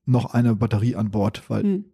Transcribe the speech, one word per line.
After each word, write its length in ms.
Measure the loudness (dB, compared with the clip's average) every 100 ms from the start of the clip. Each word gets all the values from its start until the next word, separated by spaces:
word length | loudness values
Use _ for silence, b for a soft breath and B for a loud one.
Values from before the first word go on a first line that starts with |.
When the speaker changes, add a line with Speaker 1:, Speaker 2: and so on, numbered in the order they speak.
| 0
Speaker 1:
noch 280 | 0 2
eine 220 | 2 2 2
Batterie 400 | 0 0 0 -2
an 160 | -2
Bord, 320 | -2 -2 -4 -6
weil 160 | -2
Speaker 2:
Mhm. 220 | -2 -2 -6